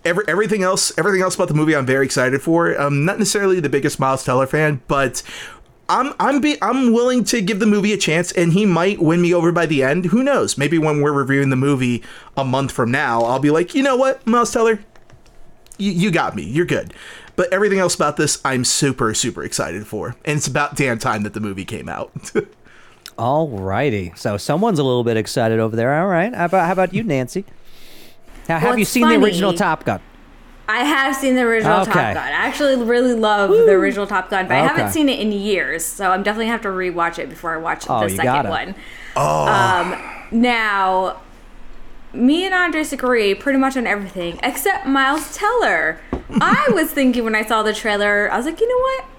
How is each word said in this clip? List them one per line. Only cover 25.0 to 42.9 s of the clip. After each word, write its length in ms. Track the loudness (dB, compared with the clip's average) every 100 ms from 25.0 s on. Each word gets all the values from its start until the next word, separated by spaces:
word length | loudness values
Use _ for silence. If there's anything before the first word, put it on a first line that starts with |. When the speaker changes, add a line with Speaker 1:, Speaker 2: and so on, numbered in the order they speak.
Speaker 2:
bit 140 | 2 0
excited 420 | 0 0 2 2
over 160 | 0 0
there. 240 | 0 0
All 80 | 0
right, 260 | 0 0
how 120 | -2 0
about, 200 | 2 2
how 40 |
about 220 | 2 0
you, 100 | 0
Nancy? 400 | 0 -2 -2 -6 -10 -18 -20 -18 -18 -18 -20 -20 -20 -14 -4
Now, 100 | 0
have 100 | 2
Speaker 3:
Well, 80 | 2
Speaker 2:
you 60 |
Speaker 3:
it's 80 | 0
Speaker 2:
seen 160 | 2 4
the 60 | 6
original 340 | 4 2 0
Speaker 3:
funny. 80 | 0
Speaker 2:
Top 260 | 0 0
Gun? 160 | -2 -4 -8 -20 -20 -20 -20 -12 -4
Speaker 3:
I 140 | -2 0
have 300 | 0 0 0
seen 180 | 2 2
the 60 |
original 380 | 2 2 4 2 2
Top 40 |
Speaker 2:
Okay. 240 | 2 0
Speaker 3:
Gun. 40 | -2
I 120 | -4
actually 440 | -2 -2 0 0 2
really 320 | 2 2 2
love 360 | 2 2 2 4
the 60 | 6
Speaker 2:
Woo. 120 | 6
Speaker 3:
original 360 | 6 4 -2 -2
Top 220 | -4 -2
Gun, 180 | -4 0
but 80 | 2
I 40 | 2
haven't 180 | 2 0
Speaker 2:
Okay. 60 |
Speaker 3:
seen 180 | 2 0
it 100 | 0
in 140 | -2
years, 500 | -2 -2 -2 -2 -4
so 280 | -8 -4 0
I'm 120 | 0
definitely 240 | 0 -2 -2
have 140 | -2
to 80 | -4
rewatch 500 | -4 -4 -2 -4 -4
it 80 | -10
before 240 | -8 -6
I 40 | -6
watch 280 | -6 -6 -2
Speaker 2:
Oh, 100 | -2
Speaker 3:
the 80 | 0
Speaker 2:
you 60 | 0
Speaker 3:
second 180 | 0
Speaker 2:
gotta. 160 | 0 0
Speaker 3:
one. 260 | -4 -6 -12 -16 -18 -8 -2
Speaker 1:
Oh. 300 | 0 2 2
Speaker 3:
Um, 540 | 2 2 0 -2 -6 -12 -16 -4
now, 840 | 0 2 2 0 0 0 0 -2 -6 -18 -20 -20 -16 -14 -14 -14 -16 -14
me 320 | 0 2 2 0
and 80 |
Andres 400 | 0 0 0 -4